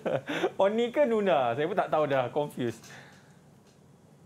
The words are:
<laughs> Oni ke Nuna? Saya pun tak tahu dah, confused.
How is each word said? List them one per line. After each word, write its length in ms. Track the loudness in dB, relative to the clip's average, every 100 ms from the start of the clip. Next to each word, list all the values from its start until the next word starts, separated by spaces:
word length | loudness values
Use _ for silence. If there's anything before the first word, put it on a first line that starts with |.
<laughs> 560 | -4 -4 -4 -4 -4 2
Oni 320 | 0 2 0
ke 160 | 2 2
Nuna? 480 | 2 2 2 2 0
Saya 80 |
pun 80 | -2
tak 160 | 0 0
tahu 160 | 2
dah, 240 | 2 2 0
confused. 560 | -2 -4 -2 -4 -4 -14 -20 -20 -20 -20 -20 -20 -20 -20 -20 -20 -20 -20 -20